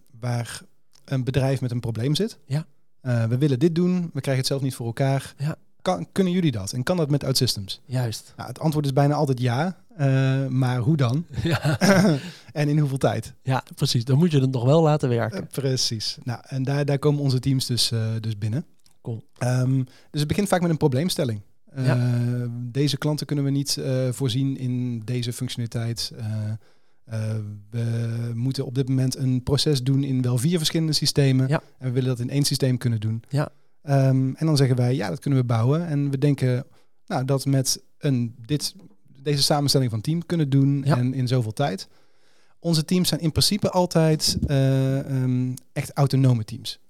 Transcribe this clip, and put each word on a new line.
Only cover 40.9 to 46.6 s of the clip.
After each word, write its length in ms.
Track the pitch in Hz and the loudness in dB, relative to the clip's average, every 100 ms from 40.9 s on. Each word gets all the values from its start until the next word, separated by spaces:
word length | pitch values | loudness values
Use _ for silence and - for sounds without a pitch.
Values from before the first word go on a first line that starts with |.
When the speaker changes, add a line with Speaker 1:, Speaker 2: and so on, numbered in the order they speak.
| 123 | 0
Speaker 1:
en 160 | 127 | 0
in 140 | 131 123 | -2 0
zoveel 260 | 127 110 | 0 -2
tijd. 340 | - 143 190 - - - - - - - - | -2 -4 -4 -12 -20 -20 -20 -20 -20 -20 -8
Onze 260 | 170 156 151 | -2 0 2
teams 220 | 185 175 | 2 2
zijn 120 | 147 | 0
in 100 | 160 | 0
principe 380 | 147 - 202 196 | 2 0 0 0
altijd, 680 | 185 180 170 160 156 - - - | 0 2 4 4 2 0 0 0
eh, 520 | 139 135 135 135 135 | 2 4 2 2 -2
ehm, 540 | - 131 127 127 127 127 - | -2 -2 0 0 -2 -6 -10
echt 180 | - 139 | -10 -6
autonome 500 | - 139 135 131 120 | 0 2 4 4 2
teams. 360 | 104 110 | -2 -10